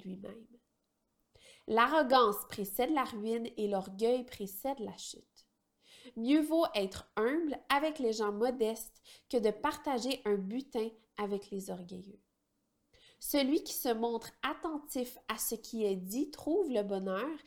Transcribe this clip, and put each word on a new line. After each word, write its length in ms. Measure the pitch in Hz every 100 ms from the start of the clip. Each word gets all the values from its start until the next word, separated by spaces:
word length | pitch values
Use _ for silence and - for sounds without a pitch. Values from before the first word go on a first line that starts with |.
lui-même. 420 | 190 185 202 220 226 240 _ _ _ _ _ _ _ _ - - -
L'arrogance 680 | 220 247 311 269 262 226 202 -
précède 420 | - 196 - 254
la 120 | 311
ruine 460 | 240 233 214 226 233 -
et 100 | 208
l'orgueil 580 | 196 196 190 226 254
précède 540 | 247 - 196 - 269 269
la 180 | 202 175
chute. 520 | - - - _ _ _ _ _ _ - 254 226
Mieux 240 | 233 294
vaut 260 | 302 320 - 214
être 340 | 190 - - -
humble 420 | 226 302 330 254 -
avec 300 | 277 311 302
les 140 | 240
gens 180 | 220 208
modestes 720 | 208 240 254 220 220 - - - - -
que 100 | 254
de 120 | 214
partager 720 | 208 294 302 - 254 240 -
un 120 | 214 202
butin 520 | 190 233 269 233 226 220 _ -
avec 340 | 208 196 202
les 200 | 196 190
orgueilleux. 500 | 185 180 185 196 202 _ _ _ _ _ _ _ _ - _
Celui 460 | - 294 269 302
qui 100 | -
se 180 | - 262
montre 380 | 220 233 226 - -
attentif 760 | 262 311 349 302 - 269 247 - -
à 100 | 220
ce 200 | - 220
qui 280 | - 226
est 120 | 214 190
dit 340 | 185 226 294
trouve 400 | - - 349 349
le 140 | 240
bonheur, 520 | 202 196 190 190 262 311